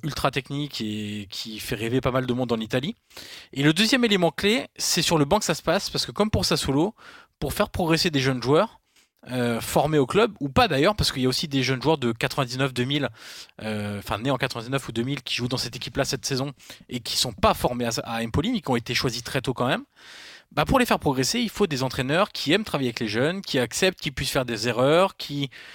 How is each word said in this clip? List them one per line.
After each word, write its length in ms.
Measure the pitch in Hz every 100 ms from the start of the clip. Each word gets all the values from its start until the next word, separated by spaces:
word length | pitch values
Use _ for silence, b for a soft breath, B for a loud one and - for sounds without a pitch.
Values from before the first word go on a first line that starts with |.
ultra 260 | 147 - 143
technique 500 | 139 - 143 147 -
et 460 | 110 107 104 104 101
qui 280 | - 113 107
fait 160 | - 113
rêver 260 | 113 131
pas 100 | 131
mal 160 | 127 127
de 60 |
monde 180 | 123 123
en 80 | 117
Italie. 360 | 113 127 151 - _ B B B B
Et 100 | -
le 100 | 147
deuxième 320 | 160 214 262 240
élément 240 | 196 170
clé, 380 | - 202 247 - -
c'est 260 | - -
sur 160 | - 165
le 80 | 139
banc 140 | 208
que 60 | -
ça 100 | 156
se 80 |
passe, 260 | - 190 -
parce 160 | - -
que 60 |
comme 180 | 123 214
pour 160 | - 90
Sassuolo, 480 | 165 - 139 185 - B B B _
pour 140 | 143
faire 180 | - 208
progresser 400 | - 165 160 185
des 80 | 143
jeunes 240 | 131 127
joueurs, 380 | 117 156 214 - _ b b _ -
euh, 280 | 127 120 113
formés 380 | - 180 143 151
au 80 | 131
club, 300 | 185 220 -
ou 100 | 139
pas 180 | 185 233
d'ailleurs, 280 | 135 175 214
parce 160 | -
qu'il 120 | 135
y 20 | 127
a 40 |
aussi 180 | 127 160
des 160 | 135
jeunes 180 | 127 131
joueurs 160 | 131 156
de 140 | 120
quatre-vingt-dix-neuf 640 | 113 135 - 127 127 139 123
deux 80 |
mille, 260 | 127 147 127 B B B B -
euh, 340 | 110 107 104 101
enfin 220 | - 107
nés 100 | 131
en 80 | 123
quatre-vingt-dix-neuf 500 | 131 123 117 135 -
ou 40 |
deux 100 | 113
mille, 220 | 127 139
qui 100 | -
jouent 140 | - 120
dans 100 | 127
cette 180 | 120 104
équipe-là 300 | - 135 131
cette 220 | 131 -
saison 240 | 135 143 - B B -
et 100 | 123
qui 180 | - -
sont 160 | 127
pas 220 | - 220 -
formés 300 | 139 123 117
à, 40 | 123
à 180 | - 113
Empoli, 280 | 113 139 190
mais 100 | 233
qui 80 | -
ont 60 | 120
été 180 | 117
choisis 300 | 120 135 117
très 180 | - 135
tôt 140 | - 123
quand 100 | 123
même. 180 | 196 277 B B B B B B
Bah, 120 | - 156
pour 120 | 262
les 80 | 240
faire 140 | 190
progresser, 400 | 156 131 135 233
il 100 | 233
faut 160 | - 196
des 160 | 135
entraîneurs 500 | 131 - 131 160 208
qui 200 | - 139
aiment 120 | 175
travailler 260 | 220 147 127
avec 100 | -
les 80 | 113
jeunes, 340 | 107 147 190
qui 160 | - 135
acceptent 420 | 117 - 190 -
qu'ils 140 | 156
puissent 160 | 135 135
faire 160 | 143 123
des 220 | 110 117
erreurs, 500 | 113 135 165 190 -
qui 320 | - 143 139 B B